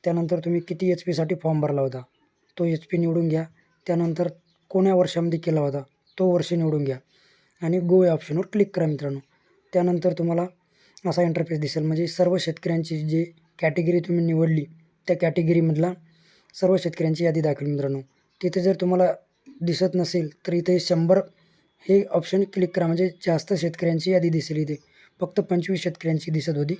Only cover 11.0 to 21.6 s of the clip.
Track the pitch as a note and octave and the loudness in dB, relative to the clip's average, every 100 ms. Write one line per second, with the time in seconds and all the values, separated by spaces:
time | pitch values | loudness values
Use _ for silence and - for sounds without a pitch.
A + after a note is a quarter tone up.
11 | F3+ E3 F3 D#3 D#3+ D#3 D3+ D#3+ D#3 D#3 | -4 0 0 0 -2 -4 -4 -2 -2 0
12 | E3+ E3 F3 F3+ E3 D#3+ E3+ E3 D#3+ D#3+ | -2 0 2 2 -2 -4 -2 -2 -2 -4
13 | D#3 D#3+ E3+ _ _ - D#3+ D3 E3 F3 | -2 -2 -2 _ _ -2 -2 0 0 0
14 | E3+ F3 E3 D#3+ E3 D#3 C#3+ - _ _ | 0 0 2 2 2 0 -4 -14 _ _
15 | - E3+ E3 D#3+ E3 E3+ D#3+ D#3 E3+ F3+ | -4 0 0 0 2 2 2 2 0 -4
16 | _ _ _ _ _ - F#3 F#3 F3+ - | _ _ _ _ _ -2 2 2 0 -2
17 | D#3+ D#3 E3+ D#3+ D#3 C#3 C#3+ C#3+ C#3 C#3 | -2 2 0 2 0 -2 -4 -2 -2 -4
18 | C3+ _ _ _ F3+ F3+ F3+ F#3+ F3+ F3+ | -8 _ _ _ -4 0 0 2 2 4
19 | F3+ - _ _ - - E3+ D#3 F#3 F3+ | 2 0 _ _ -20 -6 -4 0 0 0
20 | E3 F3+ D#3 _ - F3 E3+ F3+ - E3 | -2 -2 -4 _ -4 -2 2 0 2 0
21 | E3+ F#3+ - _ _ _ | 4 2 2 _ _ _